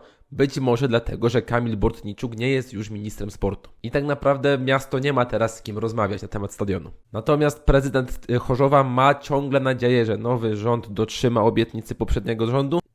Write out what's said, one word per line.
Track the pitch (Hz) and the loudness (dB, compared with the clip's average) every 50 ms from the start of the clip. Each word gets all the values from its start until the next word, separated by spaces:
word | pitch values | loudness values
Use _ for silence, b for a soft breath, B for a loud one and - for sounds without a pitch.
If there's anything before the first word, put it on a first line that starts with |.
| b b b b b _ | b b b b b _
Być | 143 131 135 139 - 143 | -2 -2 -2 0 0 -2
może | 131 127 120 117 139 131 | 0 2 2 2 2 2
dlatego, | 113 117 - - - 98 110 117 | 2 0 0 -2 -4 -2 -2 0
że | 120 123 | 2 0
Kamil | - - 117 120 120 117 110 101 | 0 0 -2 -2 -2 -2 -2 0
Bortniczuk | 101 107 - - - 104 101 - - 120 113 107 | 0 -2 -2 -2 -8 -12 -10 -8 -8 -8 -6 -4
nie | 117 131 | -2 -2
jest | 135 131 123 - - | 0 -2 -2 -4 -8
już | 101 107 101 | -10 -10 -8
ministrem | 110 104 104 107 - - 104 104 | -10 -10 -10 -10 -8 -8 -10 -10
sportu. | - - - 98 98 - - - - - - | -6 -4 -4 -4 -4 -4 -10 -18 -20 -14 -12
I | 113 | -4
tak | - 147 139 | -2 -2 0
naprawdę | 147 143 139 - 139 143 135 127 143 143 131 | 0 -2 2 2 2 2 4 4 2 2 2
miasto | 131 131 135 135 131 - - 131 | 2 2 2 0 0 -2 -4 -2
nie | 131 147 139 | 0 2 2
ma | 127 123 | 2 2
teraz | 123 - 107 113 110 - - | 2 0 0 0 0 -2 -6
z | |
kim | - 117 104 107 | -12 -10 -6 -4
rozmawiać | 110 113 110 117 104 95 104 98 | -4 -2 -2 0 -2 -2 -2 -6
na | 104 101 | -8 -8
temat | - 107 101 98 - | -8 -6 -6 -8 -6
stadionu. | - 104 101 92 87 - - - - _ _ - | -6 -4 -2 -2 -4 -4 -10 -16 -20 _ _ -10
Natomiast | 104 110 - 151 147 151 147 147 - - | -6 0 2 2 4 2 0 0 0 2
prezydent, | - 139 139 135 139 123 131 123 123 - - - - | 4 4 4 4 2 0 -2 -2 -2 -6 -8 -4 -2
y, | 117 120 | -2 -2
Chorzowa | - - 131 120 139 139 147 139 131 | 0 0 0 2 2 4 6 4 4
ma | 131 123 127 131 143 143 | 4 2 4 4 4 4
ciągle | 139 - - 151 139 143 139 131 139 | 2 0 -2 -2 -2 0 2 0 2
nadzieję, | 131 131 131 117 120 123 127 123 113 | 2 2 0 2 2 4 4 4 4
że | 110 107 107 | 2 0 -2
nowy | 110 120 123 120 113 110 107 | 0 -2 -2 0 0 -2 -2
rząd | 101 104 117 117 117 - 107 104 | -2 0 0 0 -2 -2 -6 -2
dotrzyma | 95 110 - - - - 123 120 113 104 | -2 -2 -2 -2 0 0 2 4 4 4
obietnicy | 117 104 110 113 - - 113 - - 117 | 4 4 2 0 0 -2 -8 -8 -8 -6
poprzedniego | - 113 - - 120 98 113 117 110 113 113 | -6 0 0 0 0 0 -2 -2 -2 0 0
rządu | 123 139 139 139 160 175 - _ _ | 0 0 0 0 -2 -2 -4 _ _